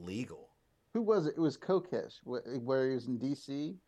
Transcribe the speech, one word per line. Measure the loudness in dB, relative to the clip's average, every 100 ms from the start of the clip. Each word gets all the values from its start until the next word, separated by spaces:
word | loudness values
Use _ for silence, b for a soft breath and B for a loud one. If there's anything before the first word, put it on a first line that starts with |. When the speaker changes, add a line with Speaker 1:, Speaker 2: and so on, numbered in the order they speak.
Speaker 1:
legal. | -8 -6 -6 -10 -18 _ _ _ _
Speaker 2:
Who | -2
was | 4 4 4
it? | 2
It |
was | 2 0
Kokesh, | 2 2 2 -4 -4 -10
wh-, | -8 -6 -4 -6
where | 2 2 4
he | 0
was | -2
in | -2
D | -2
C, | -4 -6 -6 -6 -8